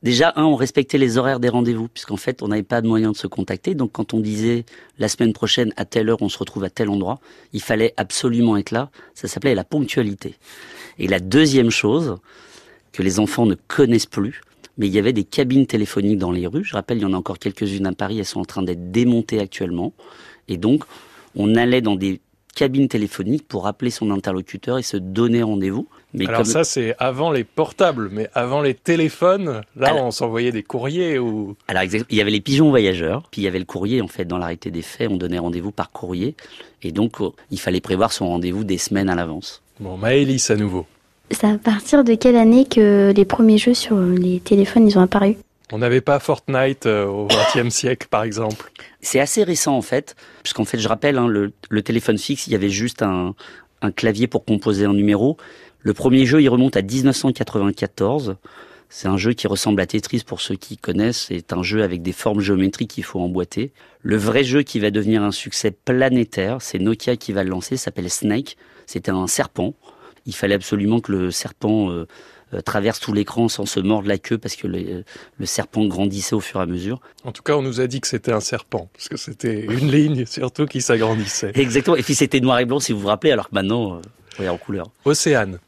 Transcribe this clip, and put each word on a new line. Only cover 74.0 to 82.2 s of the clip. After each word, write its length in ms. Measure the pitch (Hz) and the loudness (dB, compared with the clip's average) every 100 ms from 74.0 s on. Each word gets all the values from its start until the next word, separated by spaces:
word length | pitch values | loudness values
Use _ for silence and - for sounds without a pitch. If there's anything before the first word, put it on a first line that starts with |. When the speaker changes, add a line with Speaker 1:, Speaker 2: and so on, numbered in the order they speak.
| 98 | 0
Speaker 1:
la 120 | 98 | -4
queue 180 | - 117 | -2 -6
parce 180 | 107 | -6
que 120 | - 98 | -10 -8
le, 360 | 90 90 90 101 - - _ | -6 -8 -10 -12 -20 -20 _
le 80 | 98 | -6
serpent 400 | - 101 107 107 | -6 -4 0 0
grandissait 480 | 87 98 98 95 | 2 -2 -2 -2
au 60 | 110 | -4
fur 200 | - 95 | -4 -6
et 20 | |
à 40 | 87 | -4
mesure. 340 | 90 95 131 - _ | -4 -6 -8 -12 _
Speaker 2:
En 80 | 123 | -16
tout 100 | - | -10
cas, 140 | - 147 | -2 0
on 60 | |
nous 180 | 135 120 | 0 -2
a 60 | 127 | -4
dit 160 | 135 | -4
que 40 | - | -6
c'était 240 | 117 - | -6 -2
un 100 | 110 | -2
serpent, 500 | - 120 - 110 87 | -2 -8 -6 -10 -10
parce 160 | _ - | _ -14
que 80 | - | -12
c'était 480 | - - 120 107 | -12 -8 -6 -4
une 260 | 107 120 147 | -4 -2 2
ligne 360 | 143 151 135 120 | 2 2 0 -4
surtout 400 | - 127 - 147 | -6 -8 -4 -4
qui 160 | 131 | -4
s'agrandissait. 720 | 120 117 110 110 101 - 104 | 0 2 2 0 -4 -6 -4
Speaker 1:
Exactement, 420 | 131 135 123 160 165 | 0 2 2 2 2
et 60 | |
puis 120 | 123 | 2
c'était 260 | 139 | 0